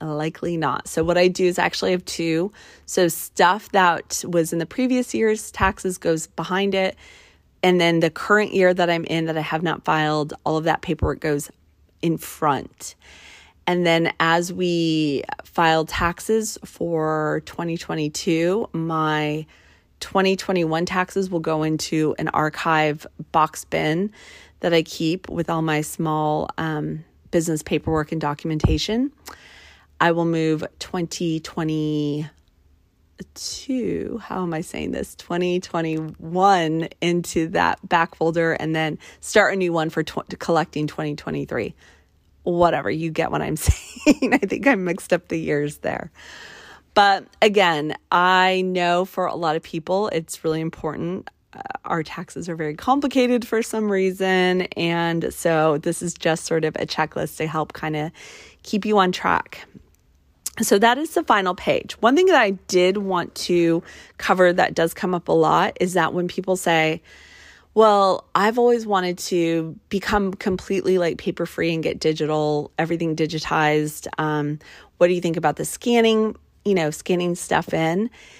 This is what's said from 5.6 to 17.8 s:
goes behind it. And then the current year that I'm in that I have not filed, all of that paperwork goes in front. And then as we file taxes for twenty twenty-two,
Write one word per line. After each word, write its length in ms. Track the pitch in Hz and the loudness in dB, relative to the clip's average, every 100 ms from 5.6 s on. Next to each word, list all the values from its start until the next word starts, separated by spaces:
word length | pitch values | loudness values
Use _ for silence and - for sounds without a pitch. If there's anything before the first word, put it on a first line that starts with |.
| 190 190 190 180 | -2 0 -6 -4
goes 280 | 170 160 - | -2 -2 -4
behind 460 | - 165 185 202 | -8 -4 -2 0
it. 220 | 190 190 - - - - _ _ _ | 0 0 -4 -14 -20 -20 _ _ _
And 180 | 180 180 | 2 4
then 200 | 170 170 | 4 4
the 100 | 160 | 2
current 440 | - - 208 208 | 0 2 2 4
year 180 | 196 180 | 4 4
that 160 | 185 175 | 4 2
I'm 160 | 170 | 0
in 220 | - 165 160 | -2 -2 -2
that 100 | 156 | -2
I 60 | |
have 200 | 151 156 | -2 -2
not 220 | 170 151 | -2 -2
filed, 480 | - 156 151 151 151 - | 0 0 2 0 -2 -4
all 120 | 151 156 | -2 0
of 80 | |
that 160 | 160 156 | 0 -2
paperwork 380 | - 156 156 139 | -2 -2 -2 -2
goes 300 | 156 147 - - _ _ _ _ | -2 -2 -4 -14 _ _ _ _
in 160 | 170 156 | -2 -2
front. 800 | - - 151 131 - - - - - - - - - _ - | -6 -2 0 0 -4 -14 -18 -18 -20 -20 -20 -20 -20 _ -2
And 180 | 180 | 0
then 280 | 170 165 165 - | 2 2 2 0
as 320 | 165 170 175 | 2 2 0
we 720 | 180 180 170 165 160 151 135 - - | -2 -2 0 0 0 0 -2 -6 -10
file 420 | - - 165 160 | -8 0 2 2
taxes 720 | 160 - 175 170 - 220 214 - | 0 -2 -2 -2 -2 -2 -2 -8
for 800 | - - 175 165 156 156 151 151 - | -16 -8 -4 -2 0 0 0 -2 -6
twenty 300 | - 170 | -8 -6
twenty-two, 920 | 165 | -6